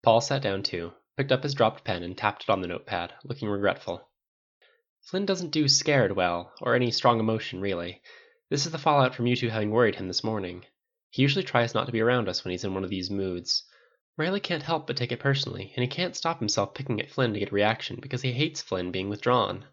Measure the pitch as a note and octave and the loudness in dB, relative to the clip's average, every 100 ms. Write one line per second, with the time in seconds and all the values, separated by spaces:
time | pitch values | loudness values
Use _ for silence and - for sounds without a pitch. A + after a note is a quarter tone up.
0 | A2+ A2+ B2 C#3 G#2+ G2 G2 F2+ E2+ - | 6 4 4 -2 -2 -2 -4 -6 -8 -12
1 | _ - C#3 C3 D3 C3+ A2 - - F2+ | _ -6 0 0 0 2 2 2 -6 -6
2 | F2 F2+ G#2+ - - G2 F2+ F2 - F#2 | -6 -2 -2 -2 -2 -2 0 -8 -6 -6
3 | F2 - - B2 G#2+ G2+ G2+ - - F2 | -6 -12 -12 -6 -4 0 2 0 -4 -10
4 | - _ _ _ _ _ _ _ _ _ | -10 _ _ _ _ _ _ _ _ _
5 | - F#3 G3 F#3 E3+ D#3 C#3+ - - C#3 | -8 -4 -2 -2 0 2 4 4 4 4
6 | G#2 F#2+ F2+ F2 F2 - - B2 B2 A#2 | 4 2 2 0 -6 -6 0 2 2 4
7 | B2 A2+ A2 A2 - F#2 G2 F2+ F2 F2 | 4 4 2 0 -4 -4 -4 -2 -6 -10
8 | - - - _ _ C#3+ D3 D#3 D#3+ D3 | -20 -20 -20 _ _ -4 -2 0 4 6
9 | B2+ B2+ A#2+ A#2+ A#2 A2 G#2+ A2 A#2 F#2 | 4 2 0 2 0 0 0 4 4 2
10 | F#2+ F2+ A2+ A2 F#2 F2+ - _ _ _ | -4 -2 -2 -4 -6 -10 -16 _ _ _
11 | _ - C#3 C#3 - B2+ A#2 A2 - A2+ | _ 2 2 2 2 2 2 0 0 2
12 | A2+ B2 G2+ F2+ - F2+ G2+ F#2+ F#2+ F#2+ | 2 2 0 -4 -4 -4 -2 -4 -4 -4
13 | F#2 G2+ F#2+ F2 E2+ - _ _ _ _ | -4 -4 -2 -4 -2 -4 _ _ _ _
14 | _ - D#3+ G3 - E3+ D3 E3 - - | _ -4 -2 -2 -2 -4 -2 -2 -2 -4
15 | A#2+ A#2+ C#3 C#3 - G2 G2 - B2 - | -4 0 0 2 0 -6 -10 -2 -2 -2
16 | F3 - E3 E3 G#2+ - G2 - C3+ G#2+ | -4 -2 -4 -2 -2 0 -2 -4 -4 -4
17 | - - B2 G2+ G2+ G2+ G#2 A2+ - - | -4 0 0 0 -2 2 2 2 -4 -10
18 | - B2+ C3 A#2+ D#3 E3 - F#2 F2+ F#2 | -8 -4 -4 -2 -2 -4 -6 -4 -2 -4
19 | G2 G#2 - B2 G#2 G2 - | -4 -2 2 2 2 -2 -12